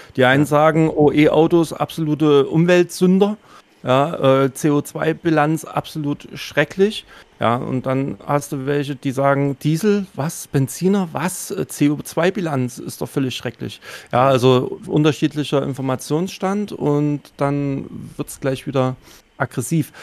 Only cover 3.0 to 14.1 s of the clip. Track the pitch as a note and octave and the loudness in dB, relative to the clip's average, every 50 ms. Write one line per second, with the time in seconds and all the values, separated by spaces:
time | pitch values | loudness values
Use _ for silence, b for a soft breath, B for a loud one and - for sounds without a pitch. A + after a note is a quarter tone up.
3 | F3+ F3+ F#3 F#3+ G3+ G3+ G#3+ - B B B B B B _ _ - B2+ B2+ C3+ | 4 4 4 4 4 2 0 -6 B B B B B B _ _ -2 0 2 2
4 | C#3+ E3 E3+ - - C3+ C3+ C3+ C3+ C3+ B2+ - - D3+ D3 C#3+ C#3+ - - D#3 | 2 0 -2 0 2 4 4 4 2 0 -2 0 0 2 2 0 0 -4 -6 -4
5 | D3 D#3+ D#3+ - - E3+ D#3+ D3+ D3 D#3 D#3+ D3+ - - - D3 - - - D#3+ | -2 -2 -2 -2 0 0 2 2 2 2 0 -2 -4 -6 -6 -6 -6 -6 -8 -6
6 | D3 C#3+ C#3+ - - - - D3+ - - - C#3+ D#3 - - F#3 G3 G#3+ A3 - | -4 -4 -6 -6 -8 -16 -14 -14 -12 -6 -2 -2 -2 0 2 0 0 0 0 -4
7 | - B B B B B _ - - A2 A#2+ B2+ - A2+ C3 B2+ - C3 C3 C3+ | -12 B B B B B _ -2 0 0 0 0 -2 -4 -4 -4 -2 -2 -2 -2
8 | C3+ C#3+ - - - - D3 C#3+ C#3 - D#3 C3+ C3 C#3 C#3+ D3 C#3 C#3 C#3+ C3 | -2 -4 -6 -8 -6 -4 -4 -4 -4 -4 -8 -6 -4 -2 -2 -2 -2 -4 -6 -6
9 | - C#3 B2 C#3 C#3 C#3 C#3 C#3 C#3+ C#3 C#3 - - D3 D#3+ D#3+ - G#3 G3+ G3+ | -6 -4 -2 0 2 2 2 2 2 -2 -2 -2 -2 0 0 0 2 2 0 0
10 | F#3+ - - - C3+ E3 - - - - - C#3 C3+ B2 - - E3+ F#3 G3+ G3+ | -2 -6 -6 -6 -6 -6 -6 -10 -8 -4 -2 0 0 -2 -2 -2 0 2 2 2
11 | F#3 E3 C#3+ B2+ D#3 F#3 - - - - G3+ F#3+ D3+ - - - D3 D3 D3+ C#3 | 0 -2 -4 -4 -4 -4 -6 -6 -10 -8 -6 -6 -8 -6 -2 0 2 2 0 0
12 | - - - D#3+ E3 F#3 G3 A3 F3 D#3+ C#3+ C3 B2+ B2 - - - - - - | -6 -8 -4 0 0 0 0 -2 -4 -4 -2 -2 -4 -4 -6 -10 -12 -12 -10 -8
13 | - - - D3 C3+ B2+ - - - B2 - - A#2+ A2 - - B B B B | -8 -6 -4 -4 -4 -4 -4 -6 -8 -10 -10 -10 -12 -12 -12 -14 B B B B
14 | B B | B B